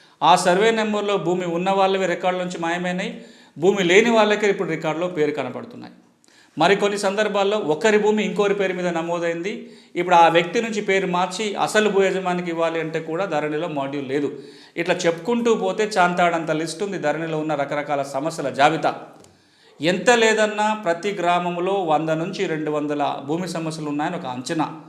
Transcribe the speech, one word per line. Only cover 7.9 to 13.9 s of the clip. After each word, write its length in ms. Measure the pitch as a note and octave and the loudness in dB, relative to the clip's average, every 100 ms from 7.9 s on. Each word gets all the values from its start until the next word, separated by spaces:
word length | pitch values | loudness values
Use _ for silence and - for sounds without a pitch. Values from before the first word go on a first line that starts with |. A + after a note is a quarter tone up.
| G#3 | 4
భూమి 260 | G#3 G#3+ | 4 2
ఇంకోరి 300 | F#3 F3+ G3+ | 0 0 0
పేరు 180 | G3 F#3+ | 0 -2
మీద 140 | F3+ F3+ | -2 -4
నమోదైంది, 840 | E3 E3+ F3 E3+ E3+ F3+ A#2 - - - F3 | -4 -4 -2 -2 -4 -6 -8 -12 -20 -10 -6
ఇప్పుడు 180 | F3 | 4
ఆ 140 | E3+ E3 | 8 8
వ్యక్తి 340 | E3 F3 A#3+ | 6 2 0
నుంచి 180 | A3+ G#3 | -2 -2
పేరు 260 | G3+ F#3+ F#3 | 0 0 0
మార్చి 480 | F3 F#3+ - G#3+ | 0 -2 -2 -4
అసలు 340 | - D3+ G#3+ G#3 | -2 0 2 2
భూ 120 | F#3+ | 4
యజమానికి 480 | F#3+ F#3 F#3 F3+ F3 | 2 2 -2 -2 -2
ఇవ్వాలి 300 | E3 E3 E3 | -2 -2 -2
అంటే 200 | D#3+ D#3+ | -4 -6
కూడా 240 | D#3+ E3 | -4 -4
ధరణిలో 440 | G3 D3+ D3+ D3+ E3+ | -2 -2 -2 -4 -4
మాడ్యూల్ 400 | D3+ C#3 | -4 -6